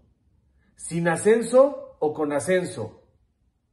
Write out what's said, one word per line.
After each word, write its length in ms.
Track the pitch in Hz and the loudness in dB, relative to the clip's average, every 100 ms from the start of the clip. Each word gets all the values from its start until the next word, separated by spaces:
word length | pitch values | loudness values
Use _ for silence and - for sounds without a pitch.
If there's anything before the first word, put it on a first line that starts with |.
| _ _ _ _ _ _ _ | _ _ _ _ _ _ _
¿Sin 320 | _ - 170 170 | _ -10 -4 -2
ascenso 880 | 165 202 240 226 254 285 277 - - | 0 2 2 4 4 4 2 -16 -4
o 120 | 151 | -4
con 200 | 131 147 | -2 -4
ascenso? 720 | 143 - 185 160 123 107 - _ _ _ _ _ _ _ | -4 0 -2 -2 -8 -12 -14 _ _ _ _ _ _ _